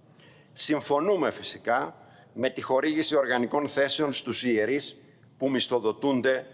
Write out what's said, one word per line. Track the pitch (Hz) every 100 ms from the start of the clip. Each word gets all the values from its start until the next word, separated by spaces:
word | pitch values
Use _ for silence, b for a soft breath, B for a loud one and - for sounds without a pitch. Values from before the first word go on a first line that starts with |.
| - B B B B
Συμφωνούμε | - - 147 - 143 180 190 127
φυσικά | - - 98 110 120 160 - B B B
με | 110 127
τη | 131
χορήγηση | 120 131 151 156 151 151
οργανικών | 127 127 117 147 143
θέσεων | - 139 147 147
στους | 127 - 117
ιερείς | 123 110 107 139 - - B B B -
που | 135
μισθοδοτούνται | 127 - 123 110 104 143 131 127 131 -